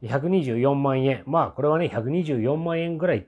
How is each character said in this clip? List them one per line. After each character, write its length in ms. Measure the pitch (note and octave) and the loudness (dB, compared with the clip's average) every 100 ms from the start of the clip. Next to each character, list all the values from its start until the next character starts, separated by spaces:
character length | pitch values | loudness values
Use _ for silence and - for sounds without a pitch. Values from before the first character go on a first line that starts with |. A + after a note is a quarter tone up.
百 280 | A2+ C3+ D#3+ | -4 -2 2
二 120 | F#3 | 0
十 160 | C3+ A#2 | 2 2
四 240 | C3 C#3 | 2 2
万 220 | C#3 C3 | 2 2
円。 200 | C3+ A#2+ - | 2 0 -2
ま 220 | E3 A#2+ | 0 0
あ、 20 | |
こ 100 | - | 0
れ 80 | D3 | 0
は 100 | D#3 | 2
ね、 100 | E3 | 0
百 220 | A#2+ A#2 | -2 -2
二 140 | E3 | -2
十 160 | D#3 C3 | 0 0
四 240 | A2+ D3+ | 0 0
万 160 | E3 E3 | -2 -2
円 160 | E3+ E3 | -2 -2
ぐ 100 | F3 | 0
ら 60 | |
い 60 | |
っ 20 | |
て 60 | A#2+ | 0